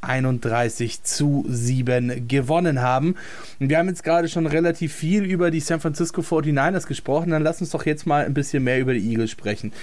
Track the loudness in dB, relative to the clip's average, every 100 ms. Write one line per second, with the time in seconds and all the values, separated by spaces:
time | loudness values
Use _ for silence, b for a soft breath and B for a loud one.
0 | -4 0 0 0 0 0 0 0 -4 -4
1 | -6 0 2 2 0 -2 0 0 2 2
2 | 0 -4 -2 0 2 2 2 2 2 2
3 | 2 -2 B B B B 2 2 2 -2
4 | 2 2 2 0 0 2 2 0 -4 -2
5 | 0 2 2 2 2 0 0 -2 -2 -2
6 | -2 -2 0 0 2 2 2 0 -4 -6
7 | -2 0 2 2 0 -2 -4 -2 -2 -2
8 | 2 2 2 0 0 0 2 2 2 0
9 | 0 0 -2 -2 -4 -4 -6 B